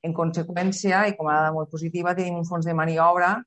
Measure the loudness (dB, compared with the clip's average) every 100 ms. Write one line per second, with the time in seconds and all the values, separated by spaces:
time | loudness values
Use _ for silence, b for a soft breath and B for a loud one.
0 | -6 -2 -2 -2 -4 -2 -2 -2 0 2
1 | 2 0 0 2 2 0 -6 -6 -6 -2
2 | -2 -2 -2 -4 -4 -4 -2 0 0 4
3 | 4 4 2 0